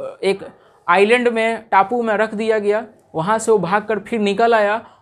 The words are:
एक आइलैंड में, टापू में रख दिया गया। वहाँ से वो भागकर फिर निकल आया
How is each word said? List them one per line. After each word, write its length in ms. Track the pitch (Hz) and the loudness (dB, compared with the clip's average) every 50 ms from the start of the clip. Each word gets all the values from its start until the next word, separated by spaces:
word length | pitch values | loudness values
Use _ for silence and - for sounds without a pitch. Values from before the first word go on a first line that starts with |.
| - - - - - | -12 -12 -10 -4 -2
एक 200 | 190 196 196 - - - _ _ _ _ _ - | -2 -2 -4 -8 -18 -20 _ _ _ _ _ 0
आइलैंड 400 | - 175 190 202 214 240 247 240 | 2 4 4 4 4 2 2 2
में, 380 | 240 226 226 226 226 226 196 - - | 0 0 0 0 -2 -2 -4 -4 0
टापू 320 | 202 190 196 - 240 240 233 | 2 2 2 2 0 -2 -2
में 100 | 226 208 | -2 0
रख 200 | 196 220 214 220 | 0 -2 -2 -4
दिया 260 | 202 226 220 220 220 | -4 -2 0 0 0
गया। 260 | 202 202 208 220 233 - - _ _ _ - | 0 0 -2 -2 -4 -8 -18 _ _ _ -8
वहाँ 240 | 156 160 202 220 220 | -6 -2 -2 -2 -2
से 120 | 220 233 | 2 2
वो 60 | 220 | 2
भागकर 420 | 208 170 165 196 214 214 214 220 202 | 2 2 0 -2 -2 -2 -2 -6 -6
फिर 200 | 208 - 233 226 | -6 -6 -4 -2
निकल 360 | 208 202 196 202 233 233 233 | 0 0 0 2 2 2 4
आया 300 | 220 208 202 214 233 - - - _ | 2 2 2 0 -4 -6 -12 -20 _